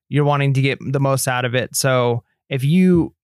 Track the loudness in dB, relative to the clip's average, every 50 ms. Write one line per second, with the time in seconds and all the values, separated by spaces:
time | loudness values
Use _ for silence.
0 | _ -6 -2 0 0 2 2 2 2 0 2 2 0 0 -2 -2 -6 -4 -4 -2
1 | 0 0 0 -2 -2 -2 -2 -2 -2 -2 -2 -2 -2 -4 -4 -4 -2 0 2 2
2 | 2 0 0 -2 -6 _ _ _ _ -8 -6 -4 -2 0 2 4 4 4 4 2
3 | 0 -2 -6 _